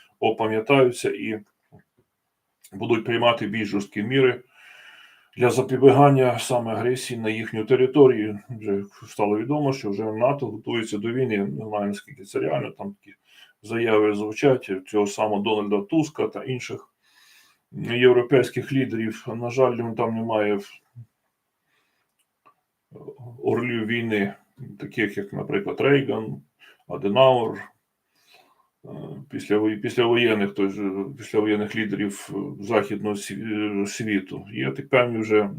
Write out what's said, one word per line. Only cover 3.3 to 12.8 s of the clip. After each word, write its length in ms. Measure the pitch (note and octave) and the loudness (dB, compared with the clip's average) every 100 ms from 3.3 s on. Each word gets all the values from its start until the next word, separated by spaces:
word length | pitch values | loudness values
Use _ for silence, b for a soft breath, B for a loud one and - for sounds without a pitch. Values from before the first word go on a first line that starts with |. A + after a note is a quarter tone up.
| A#2 G#2 | 2 -2
більш 200 | A2 G2+ | -4 -4
жорсткі 360 | G2+ G2+ G#2 | -4 -4 -6
міри 380 | A2 C3+ B2+ B2 - B B B B B B B B - | -2 4 4 2 -8 B B B B B B B B 0
для 120 | B2 | 2
запобігання 880 | C3 C3 B2+ C3+ - C#3+ C3+ B2+ A#2+ | 2 0 6 8 10 8 6 4 0
саме 340 | - B2 A#2 | -2 -2 -2
агресії 460 | A2 A#2+ B2 - A#2 | -2 -2 -2 -4 -6
на 100 | A2 | -4
їхню 360 | A2 A2 A2 G#2+ | -4 -4 -6 2
територію. 760 | B2+ B2+ D3 C3 A2+ G#2+ G#2 - | 2 4 8 8 8 0 -6 -12
Вже 340 | A#2 G#2+ G2+ G2+ - A2 | -10 -4 -4 -4 -14 -14
стало 300 | - G#2 G#2+ | -2 0 0
відомо, 360 | A#2 D3+ C#3 | -2 -2 -2
що 160 | C3+ G#2+ | -2 -4
вже 140 | G2 | -4
нато 440 | A2 G#2+ B2+ C#3+ A#2 | -6 0 0 0 -6
готується 500 | A2 B2 A#2+ A2 G#2 | -8 -6 -4 -4 -4
до 140 | A2+ | -4
війни. 260 | B2 B2 G#2 | -2 -2 0
Не 280 | G2+ - A2 | -2 -6 -6
знаю, 220 | G#2 G2+ | -4 -4
наскільки 360 | G2+ - - | -6 -10 -20
це 160 | - - | -10 -6
реально, 320 | - - - | -2 -2 -6
там 240 | - | -10